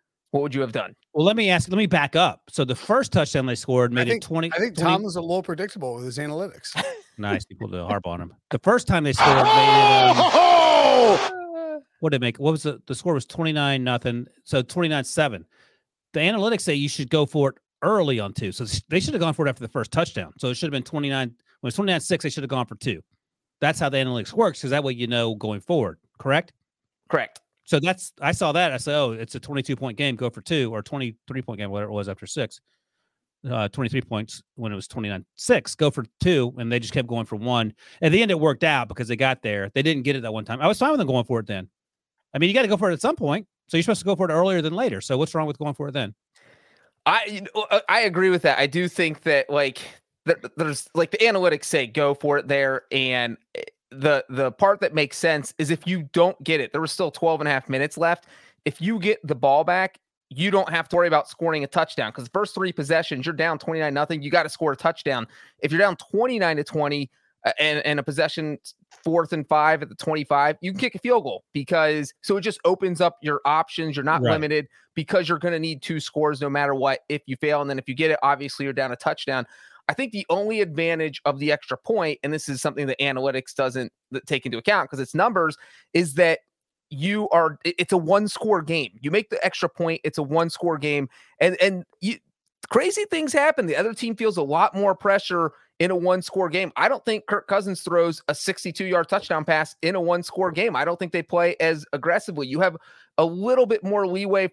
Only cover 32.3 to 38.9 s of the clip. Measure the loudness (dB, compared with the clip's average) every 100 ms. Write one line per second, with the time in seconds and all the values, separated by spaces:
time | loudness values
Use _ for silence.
32.3 | -8 -8 -10 _ _ _ _ _ _ _
33.3 | _ -6 -4 -4 -4 -4 -4 -4 -6 -8
34.3 | -14 _ -12 -10 -8 -10 -10 -8 -8 -12
35.3 | -4 0 0 0 0 0 0 -8 -2 2
36.3 | 2 0 -4 -2 -2 -2 -4 -4 -4 -6
37.3 | -6 0 0 0 -6 -18 0 2 4 4
38.3 | 4 2 4 2 2 0